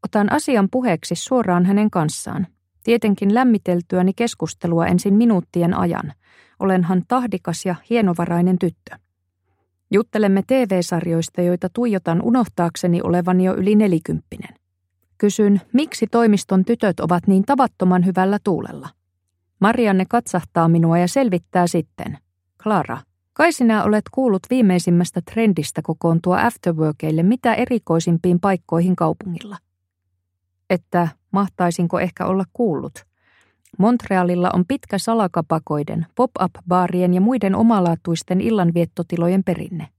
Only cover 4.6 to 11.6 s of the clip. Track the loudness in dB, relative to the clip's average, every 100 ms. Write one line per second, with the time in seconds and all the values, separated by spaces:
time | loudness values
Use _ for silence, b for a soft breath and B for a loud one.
4.6 | -2 0 2 0 2 2 4 2 -2 -2
5.6 | 0 0 -2 -4 -8 -14 b b b b
6.6 | 0 0 2 0 0 -2 -2 -6 -6 -6
7.6 | -6 -6 _ 0 0 0 -2 0 0 0
8.6 | -2 -4 -20 -20 _ _ _ _ _ _
9.6 | _ _ _ -2 0 0 2 2 2 0
10.6 | 0 -2 -2 -4 -2 -2 -4 -2 -2 0